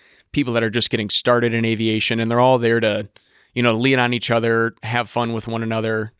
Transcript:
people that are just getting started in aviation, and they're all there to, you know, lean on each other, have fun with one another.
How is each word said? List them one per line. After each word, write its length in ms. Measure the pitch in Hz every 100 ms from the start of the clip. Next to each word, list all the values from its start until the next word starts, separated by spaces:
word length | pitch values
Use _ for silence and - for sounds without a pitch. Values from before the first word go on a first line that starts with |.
| _ _ _
people 220 | - 123
that 80 | 117
are 80 | 113
just 180 | 113 -
getting 220 | 113 104
started 420 | - - 120 120
in 140 | 113 113
aviation, 520 | 110 110 110 - 113
and 120 | 113
they're 100 | 117
all 180 | 127 127
there 220 | 117 117
to, 280 | 110 104 95 _ _ _ _
you 100 | 123
know, 120 | 120
lean 240 | 113 131 131
on 160 | 120
each 160 | 120 -
other, 440 | 117 113 113 113 -
have 260 | 117 120 110
fun 260 | 117 120
with 120 | 113 113
one 160 | 113
another. 500 | 113 113 110 110 107